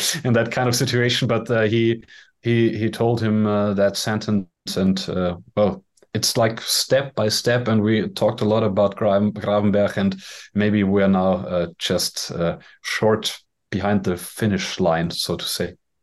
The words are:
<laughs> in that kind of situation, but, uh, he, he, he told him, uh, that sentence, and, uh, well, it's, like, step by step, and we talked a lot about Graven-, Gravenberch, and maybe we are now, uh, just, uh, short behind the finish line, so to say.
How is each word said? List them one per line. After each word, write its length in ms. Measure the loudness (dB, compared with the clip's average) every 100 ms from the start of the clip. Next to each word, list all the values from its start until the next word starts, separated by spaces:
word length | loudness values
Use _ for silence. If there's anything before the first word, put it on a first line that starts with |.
| -4 -4
<laughs> 0 |
in 100 | 0
that 180 | 2 0
kind 180 | -2 0
of 60 | 0
situation, 520 | 0 0 0 0 0
but, 220 | -2 0
uh, 140 | 0
he, 400 | 2 2 2 0 -6 -20 -20 _
he, 360 | 0 2 2 2
he 140 | -4
told 300 | 0 0 2
him, 260 | 0 2 2
uh, 260 | 2 0
that 240 | 2 0 0
sentence, 480 | -2 -2 0 -2 -2 _ -8 0
and, 260 | 0 0 -2
uh, 280 | -2 -2 -4 -6 0
well, 260 | 0 0 _ _ _
it's, 220 | -4 -2 2
like, 240 | 0 0
step 560 | -4 -4 2 0 0 -2
by 140 | 0
step, 400 | 0 0 0 2
and 120 | 2
we 240 | 4 2 0
talked 320 | 0 0 2
a 40 | 0
lot 180 | 2
about 340 | 2 2 0 2
Graven-, 340 | 0 2 2
Gravenberch, 640 | -2 0 2 2 2 2 0
and 260 | -2 -2 -12 -20 -8
maybe 300 | -2 2 2
we 180 | 2 2
are 60 | 4
now, 280 | 4 2 0
uh, 320 | -2 -4 -4 -6
just, 520 | -2 -2 -2 -6 -8
uh, 260 | -4 -4 -4 -14 _
short 580 | -8 -2 0 0 -2 -10 _ _ -8
behind 340 | -4 0 0
the 140 | 0 -6
finish 600 | -8 -4 -2 -2 -4 -2
line, 280 | 0 0 -2
so 280 | -4 -6 -6
to 80 | -6
say. 300 | -6 -8 -10 _ _